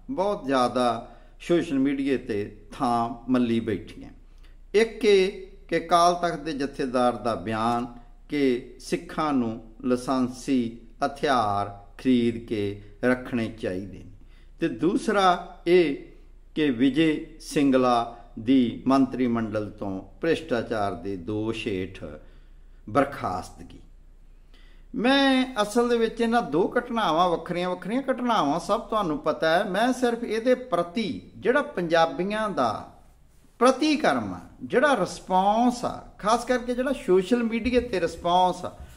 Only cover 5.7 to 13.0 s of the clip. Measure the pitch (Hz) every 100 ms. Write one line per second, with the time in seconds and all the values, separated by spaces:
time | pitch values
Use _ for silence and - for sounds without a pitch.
5.7 | 165 165 175 175 175 175 160 156 139 139
6.7 | - 135 127 123 113 113 98 101 110 113
7.7 | 120 123 - - - - 147 135 123 -
8.7 | - - 170 - - 156 135 113 113 -
9.7 | - 123 123 135 131 123 - - 131 113
10.7 | 113 - - 139 - 151 123 104 101 101
11.7 | 101 - - 131 123 117 113 - 107 101
12.7 | 104 - -